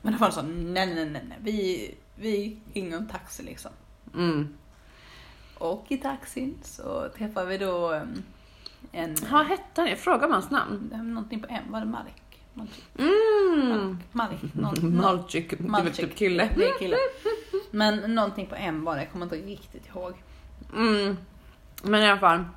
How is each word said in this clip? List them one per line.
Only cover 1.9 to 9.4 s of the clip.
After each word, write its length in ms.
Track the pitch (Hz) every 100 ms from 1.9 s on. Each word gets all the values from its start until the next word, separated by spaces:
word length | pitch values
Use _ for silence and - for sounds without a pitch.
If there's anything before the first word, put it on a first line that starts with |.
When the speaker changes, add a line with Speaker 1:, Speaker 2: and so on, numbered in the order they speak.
| - - -
Speaker 1:
vi 440 | 220 208 208 220 -
ringer 240 | 208 185 165
en 100 | 214
taxi", 360 | - - -
liksom. 280 | - - - - - - -
Speaker 2:
Mm. 440 | 156 170 151 147 - - - - - - - - - - -
Speaker 1:
Och 280 | - 208 -
i 100 | 269
taxin 600 | 269 269 - 254 262 320
så 460 | - - - - - -
träffar 280 | 214 202 185
vi 120 | 190
då, 340 | 190 175 170
ehm, 300 | 156 160 - 185 - - - - - -
en 240 | 175 165 156 -
Speaker 2:
Vad 140 | 294